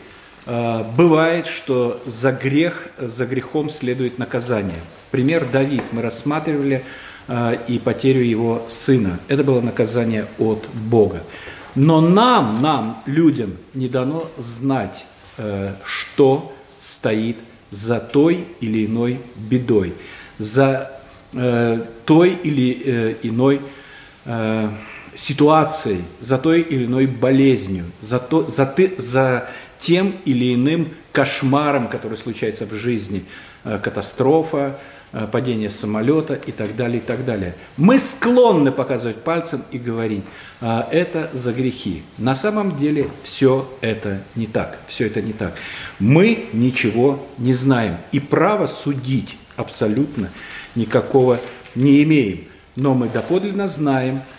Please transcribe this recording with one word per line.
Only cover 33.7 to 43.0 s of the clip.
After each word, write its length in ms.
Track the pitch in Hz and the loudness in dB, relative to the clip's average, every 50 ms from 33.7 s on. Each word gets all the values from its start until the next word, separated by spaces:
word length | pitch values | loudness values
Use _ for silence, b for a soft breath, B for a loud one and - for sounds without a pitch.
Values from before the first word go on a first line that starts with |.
| 107 98 | -6 -4
катастрофа, 1000 | 107 120 - 107 98 - - - 127 131 151 160 160 160 - 143 139 139 139 139 B B B B B B - | -4 -4 -4 -4 -6 -4 -2 0 2 4 4 4 2 0 -2 -2 -2 -4 -6 -8 B B B B B B -8
э, 140 | 117 110 107 | -8 -6 -4
падение 380 | 107 120 131 127 120 110 107 104 | -2 -2 -2 -2 -2 -2 -4 -4
самолета 640 | 104 - - 104 107 107 110 127 156 160 151 - 139 | -4 -4 -4 -4 -4 0 0 2 2 2 0 -2 -6
и 180 | - - - | -6 -8 -10
так 240 | 120 - 110 101 107 | -8 -6 -6 -6 -4
далее, 220 | 113 123 120 120 117 | -4 -4 -2 -2 -4
и 40 | |
так 220 | 113 - 120 117 131 | -4 -4 -4 -4 -4
далее. 320 | 127 113 101 95 87 87 B B B B - | -4 -4 -4 -4 -6 -8 B B B B 2
Мы 220 | 147 202 262 269 | 4 6 6 6
склонны 720 | 269 - - - - 233 247 247 247 233 202 165 143 135 135 | 4 2 0 0 0 2 4 6 6 6 6 4 4 2 2
показывать 500 | 139 127 135 135 120 117 117 107 - - | 0 -2 -2 -2 -4 -4 -6 -6 -6 -4
пальцем 400 | 165 165 170 127 - - 123 113 - | -4 -2 -2 -4 -4 -8 -8 -8 -10
и 60 | - 123 | -12 -8
говорить, 460 | 120 120 113 113 113 110 110 98 98 B B B B B B B | -6 -6 -4 -4 -2 -2 -4 -4 -6 B B B B B B B
э, 240 | 120 113 117 113 120 - | -4 -2 -2 -2 -2 0
это 380 | - 160 175 170 - 160 156 - | 0 0 0 0 -2 -4 -6 -6
за 220 | - 127 120 123 113 | -6 -6 -4 -4 -2
грехи. 500 | 127 127 127 - - - 104 87 78 80 - - - | -2 -2 -2 -4 -4 -6 -6 -6 -6 -10 -14 -10 -2
На 180 | 110 127 135 | 0 0 0
самом 400 | 135 - 214 214 214 202 196 165 | 0 0 0 0 0 -2 -2 -2
деле 320 | 139 139 151 147 151 | -2 0 0 0 0